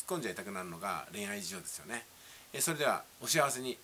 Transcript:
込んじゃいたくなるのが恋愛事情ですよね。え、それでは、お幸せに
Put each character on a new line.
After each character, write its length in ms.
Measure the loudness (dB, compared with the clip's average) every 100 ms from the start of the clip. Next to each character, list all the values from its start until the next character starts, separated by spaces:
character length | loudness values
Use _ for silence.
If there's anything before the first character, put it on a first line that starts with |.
| -2
込 120 | 0
ん 20 |
じ 60 | 0
ゃ 20 |
い 40 | -2
た 80 |
く 80 | -4
な 120 | -6
る 60 | -6
の 100 | -4
が 260 | -2 -2 -4
恋 140 | -4 -4
愛 160 | -4
事 80 | -4
情 100 | -6
で 60 | -6
す 140 | -8
よ 60 | -6
ね。 200 | -6 -8 -16 -20 -20 -8
え、 80 | 0
そ 100 | 2
れ 60 | 4
で 80 | 4
は、 180 | 4 0 -6
お 60 | 2
幸 220 | 6 6
せ 80 | 4
に 160 | -2 -6